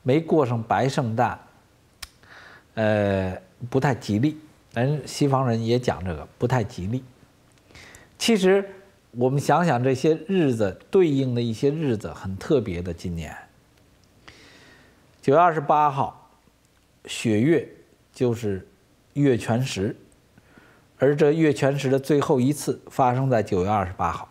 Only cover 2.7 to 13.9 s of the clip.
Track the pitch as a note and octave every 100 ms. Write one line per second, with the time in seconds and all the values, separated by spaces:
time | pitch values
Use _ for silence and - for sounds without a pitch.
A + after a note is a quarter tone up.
2.7 | - G#2+ G#2+ G2+ F#2+ F#2 F#2 - _ A#2+
3.7 | C3+ C#3 B2 - G#2 D3 D3+ - _ _
4.7 | A#2 C3 D3+ - - C#3+ C3 C3 A2+ A2+
5.7 | B2 - D#2+ F2+ D#2 D2 _ A#2+ B2+ G#2
6.7 | - F2+ B2+ - _ _ _ _ _ _
7.7 | - - - - - - A3 F#3 G3 G3
8.7 | - - _ _ A#2+ B2+ C#3 - D3 E3+
9.7 | B2 B2+ B2+ D#3+ D#3+ D#3+ F#3+ D3 A#2 G2+
10.7 | - - G3 E3+ C#3 C3 A#2+ A#2+ A2 C#3+
11.7 | D#3 D3 G#2+ E2 - F#2+ F#2+ - D3 G#2+
12.7 | F2 F2+ E2 F#2+ E2+ D2+ - - _ _
13.7 | _ _